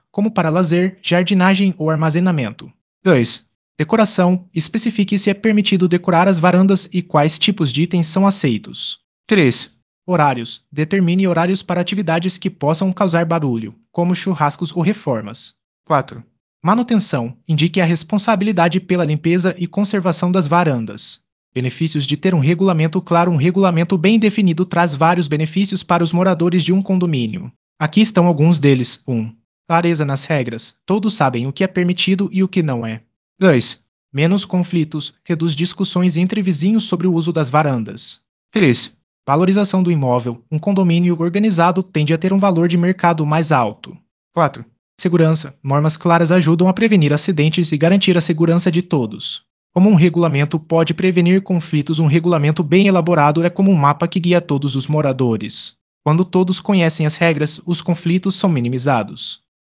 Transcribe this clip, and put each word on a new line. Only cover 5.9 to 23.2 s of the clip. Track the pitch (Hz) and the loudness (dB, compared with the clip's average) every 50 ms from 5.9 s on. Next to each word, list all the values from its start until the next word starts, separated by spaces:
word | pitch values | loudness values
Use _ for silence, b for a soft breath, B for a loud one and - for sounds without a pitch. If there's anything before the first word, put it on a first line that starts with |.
| 175 180 180 - 175 165 180 | 0 0 0 2 2 2 4
as | 196 190 165 | 2 2 2
varandas | 156 180 175 180 190 196 196 185 - - - | 2 2 4 4 4 4 2 0 -2 -4 -6
e | 180 | -6
quais | 175 - - 151 147 156 151 - | -4 0 0 2 2 2 0 0
tipos | - - 190 - 170 135 | 0 -2 0 0 -2 -2
de | 117 143 165 | 0 -2 -2
itens | 170 - 180 165 | 0 0 -2 -2
são | 156 - 190 190 | 0 0 2 2
aceitos. | 196 196 - - 143 113 104 - - - - - - - - _ _ _ _ _ | 2 2 2 0 0 -2 -2 -4 -10 -14 -12 -10 -10 -10 -12 _ _ _ _ _
Três. | - 220 196 160 127 117 - - - _ _ _ _ _ _ _ | 0 2 4 4 4 2 0 -4 -6 _ _ _ _ _ _ _
Horários. | - 180 165 151 139 131 120 117 113 - - _ _ - | -4 0 0 2 0 0 -2 -6 -10 -14 -16 _ _ -8
Determine | 139 156 156 196 196 185 170 175 185 190 185 | -6 -4 -2 -2 0 0 0 0 0 0 0
horários | 175 165 170 180 190 185 - | 0 0 0 0 -2 -4 -4
para | - 180 180 | -4 -4 -4
atividades | 175 180 202 196 196 165 160 170 170 185 180 | -4 -4 -4 -4 -2 -2 -2 -2 -2 -4 -6
que | - - 190 | -4 -6 -8
possam | - - - 143 160 - 190 190 185 | -8 -4 -2 -2 -2 0 -2 -4 -2
causar | - 208 185 165 170 170 | -2 -2 0 0 0 0
barulho, | 165 170 165 151 135 120 113 110 104 - _ _ _ _ | -2 -2 -2 -2 -2 -4 -4 -6 -10 -14 _ _ _ _
como | - 175 175 180 | -4 -2 -2 -2
churrascos | 175 - 196 185 143 151 147 - - 170 156 - | -2 -2 -4 -2 -2 -2 -2 -2 -4 -8 -6 -4
ou | 180 165 | -2 -2
reformas. | 190 214 - - - 127 110 107 104 113 - - - - _ _ _ _ _ _ | -2 -2 -2 -4 -4 -6 -4 -6 -10 -12 -14 -14 -16 -16 _ _ _ _ _ _
Quatro. | - 160 139 135 - 120 120 - _ _ _ _ _ _ _ | -2 -2 -2 -2 -4 -10 -18 -20 _ _ _ _ _ _ _
Manutenção. | - 165 208 233 247 240 233 208 190 - - 135 117 117 - - _ | -2 0 0 0 0 0 0 0 0 0 -4 -4 -4 -6 -10 -12 _
Indique | - 160 147 156 175 160 196 | -4 0 0 0 0 0 0
a | 180 | 0
responsabilidade | 160 170 160 - - - 208 - - 226 190 202 214 214 170 170 175 165 190 | 0 0 -2 -2 -4 -4 -2 0 0 0 0 0 0 0 2 2 2 0 -2
pela | 185 - 180 180 170 | -2 -2 -2 0 0
limpeza | 147 151 151 - 165 170 185 175 185 - | 0 -2 -2 0 0 0 0 0 -2 -2
e | - 180 | -4 -6
conservação | 170 - 190 208 196 - 202 170 185 165 - - 180 180 | -6 -4 -4 -2 -2 -2 -2 -2 -2 -2 0 -2 0 0
das | 190 170 143 | 0 0 2
varandas. | 160 180 180 160 135 120 113 107 104 107 - - - - _ _ _ _ _ _ _ | 2 2 2 2 0 -2 -4 -8 -10 -10 -10 -10 -12 -12 _ _ _ _ _ _ _
Benefícios | 127 127 127 - - 165 160 - 151 139 | -6 -4 -4 -4 -4 -4 -2 -2 -4 -4
de | 131 147 | -2 -4
ter | 147 - 190 185 | -2 0 0 0
um | 160 | 2
regulamento | 131 147 175 160 190 196 180 160 156 160 156 190 | 2 2 2 2 2 0 2 2 0 0 -2 -4
claro. | 180 - 170 170 | -2 0 0 2